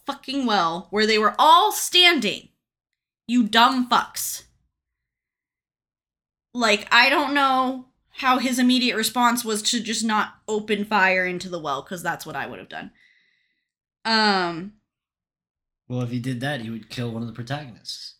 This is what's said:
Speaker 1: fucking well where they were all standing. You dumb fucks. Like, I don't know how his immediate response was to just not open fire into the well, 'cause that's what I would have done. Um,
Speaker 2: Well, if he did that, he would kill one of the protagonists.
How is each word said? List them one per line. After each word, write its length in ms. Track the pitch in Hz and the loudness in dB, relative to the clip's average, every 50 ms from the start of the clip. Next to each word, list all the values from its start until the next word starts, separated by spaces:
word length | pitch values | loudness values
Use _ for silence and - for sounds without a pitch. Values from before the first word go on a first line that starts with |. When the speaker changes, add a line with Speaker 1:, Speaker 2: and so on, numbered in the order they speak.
| _ | _
Speaker 1:
fucking 380 | - 262 - - 269 262 277 254 | -12 -12 -10 -10 -8 -6 -4 -2
well 400 | 226 208 190 170 165 165 180 180 - | 0 0 0 0 0 -2 -6 -8 -4
where 160 | 196 214 214 | -2 0 2
they 120 | 214 220 214 | 2 2 2
were 160 | 214 202 - - | 2 2 2 4
all 340 | 277 311 330 349 415 415 | 6 8 8 8 6 4
standing. 760 | - - - - - 359 359 349 349 262 208 190 127 - - - _ _ _ _ _ _ _ _ _ _ _ _ _ _ _ | 0 -2 -4 0 4 4 6 6 4 4 0 -2 -4 -6 -10 -20 _ _ _ _ _ _ _ _ _ _ _ _ _ _ _
You 160 | - 240 247 220 | 0 2 2 2
dumb 400 | 202 233 226 240 262 262 254 247 240 | 4 4 4 4 4 4 0 0 2
fucks. 560 | 233 185 - - - - - - - - - _ _ _ _ _ _ _ _ _ _ _ _ _ _ _ _ _ _ _ _ _ _ _ _ _ _ _ _ _ _ _ _ _ _ _ _ _ _ _ _ _ - | 2 0 0 -2 -6 -10 -8 -8 -10 -12 -14 _ _ _ _ _ _ _ _ _ _ _ _ _ _ _ _ _ _ _ _ _ _ _ _ _ _ _ _ _ _ _ _ _ _ _ _ _ _ _ _ _ -6
Like, 340 | 247 233 214 208 208 - - | 0 2 2 2 2 2 4
I 160 | - 233 247 269 | 4 6 6 6
don't 240 | 285 330 285 277 285 | 4 2 0 0 0
know 520 | 285 277 269 262 262 262 254 269 254 - _ _ _ _ _ - - | 2 2 2 2 2 0 0 -2 -6 -10 _ _ _ _ _ -10 -4
how 200 | 277 254 254 269 | 0 0 2 2
his 200 | - 262 240 262 | 2 0 0 2
immediate 380 | 254 247 254 254 247 240 185 | 4 4 4 4 2 0 0
response 480 | 214 220 220 - 254 240 233 240 240 - | 0 -2 -2 0 2 2 2 2 0 -2
was 180 | 220 214 208 | -4 -4 -2
to 180 | 214 - 240 233 | -2 -2 -2 -2
just 240 | - 208 226 214 220 | -4 -4 -6 -4 -2
not 300 | 226 214 214 190 - - _ _ - | -2 0 -2 -2 -4 -8 _ _ -6
open 360 | 220 214 214 226 214 202 202 | -6 -4 -2 -2 -2 -2 -2
fire 420 | - 220 196 185 185 185 185 180 | 0 2 2 4 4 2 2 0
into 220 | 180 180 175 185 185 | -2 -4 -6 -8 -8
the 100 | 180 170 | -10 -8
well, 240 | 151 147 135 139 | -6 -4 -6 -6
'cause 200 | - - 196 175 | -6 -10 -12 -8
that's 220 | - 135 147 - - | -6 -8 -8 -8 -10
what 120 | 160 143 | -12 -10
I 100 | 139 120 | -10 -10
would 120 | 120 113 92 | -10 -12 -16
have 100 | - - | -16 -16
done. 220 | - 80 90 - _ _ _ _ _ _ _ _ _ _ _ _ _ _ _ _ _ _ _ _ _ _ - | -14 -14 -14 -16 _ _ _ _ _ _ _ _ _ _ _ _ _ _ _ _ _ _ _ _ _ _ -4
Um, 680 | 220 226 220 214 208 196 190 180 175 170 160 185 208 - _ _ _ _ _ _ _ _ _ _ _ _ _ _ _ _ _ _ _ _ _ _ - | -2 0 2 2 2 2 0 0 -4 -4 -8 -10 -12 -16 _ _ _ _ _ _ _ _ _ _ _ _ _ _ _ _ _ _ _ _ _ _ -10
Speaker 2:
Well, 120 | 123 123 | -8 -6
if 80 | 123 117 | -6 -4
he 80 | 123 123 | -6 -6
did 220 | 117 131 127 117 | -6 -6 -6 -6
that, 220 | 131 143 147 123 | -6 -6 -6 -6
he 80 | 113 113 | -8 -10
would 180 | 113 110 - - | -10 -12 -12 -12
kill 220 | - 127 120 117 | -10 -8 -6 -6
one 100 | 113 113 | -6 -8
of 60 | 120 113 | -8 -10
the 60 | 110 | -10
protagonists. 800 | - 120 123 139 147 151 123 98 - - - - - - - - | -10 -10 -8 -8 -10 -10 -14 -18 -18 -16 -16 -14 -14 -16 -20 -12